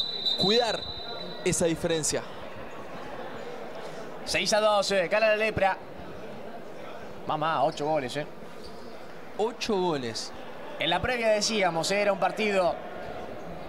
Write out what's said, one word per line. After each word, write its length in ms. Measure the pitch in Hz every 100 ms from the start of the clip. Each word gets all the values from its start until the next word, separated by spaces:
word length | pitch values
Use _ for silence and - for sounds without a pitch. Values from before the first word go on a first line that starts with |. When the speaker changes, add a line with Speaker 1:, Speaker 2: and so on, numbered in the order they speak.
| - - - -
Speaker 1:
cuidar 400 | 180 226 233 180 - - - - - - 185
esa 180 | 170
diferencia. 580 | 175 165 175 165 143 131 - - - - - - - - - - - - 240 240 233 - - - - - -
Speaker 2:
Seis 260 | 160 196
a 80 | 208
dos, 300 | 214 208 190
eh, 160 | 196 165
gana 200 | 208 220
la 80 | 214
Lepra. 420 | 220 208 190 185 - - - - - - - - - - - - - - -
Mamá, 380 | 151 156 151
ocho 220 | 143 160 147
goles, 280 | 156 127 135
eh. 80 | 147 - - - - - - - - - - -
Speaker 1:
Ocho 360 | 220 233 - 202
goles. 540 | 180 151 120 113 - - - - - -
Speaker 2:
En 120 | 151
la 100 | 180
previa 280 | 180 247 226
decíamos, 640 | 214 208 226 185 165 156
eh, 120 | 202
era 100 | 202
un 80 | 190
partido 540 | 185 - 214 196 175 - - - - - - - - -